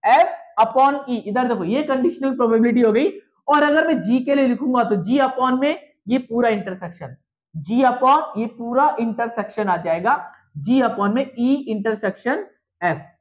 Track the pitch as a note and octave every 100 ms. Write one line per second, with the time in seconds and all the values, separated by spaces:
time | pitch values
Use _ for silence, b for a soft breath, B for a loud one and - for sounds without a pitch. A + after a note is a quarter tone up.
0 | G3+ C4+ F4 - - - A3+ C4 C4+ C#4+
1 | C4+ A#3+ G#3 G#3+ B3 G#3 E3+ B3 D4+ C4
2 | B3+ - C4+ C4 A#3 A3+ A#3+ A#3+ A#3 G#3+
3 | D#4+ - B B - D4 D4 D4+ D#4+ D4
4 | F3 B3+ B3+ C#4 C4 A#3 C4+ B3 G3 G3+
5 | F3 C4+ C4+ C4 B3+ B3+ C#4+ E4 - _
6 | - B3+ B3+ A#3 A#3 G#3 G3 F#3 F3 -
7 | C#3 - _ _ _ D#3+ D3 A#3 C4 B3
8 | B3+ D4 - G3+ A3+ - A#3 A#3+ D4 -
9 | A#3 A3+ A#3 A3+ G#3 - G3+ E3+ E3 E3
10 | G3 C#4+ - B B D3+ D3 C4 A#3+ -
11 | G3+ A#3 C4+ A#3+ B3 C4+ C4+ A3 G#3 G#3+
12 | G#3 - A#3+ D#4+ G4 _ _ _ F3 D#3
13 | - _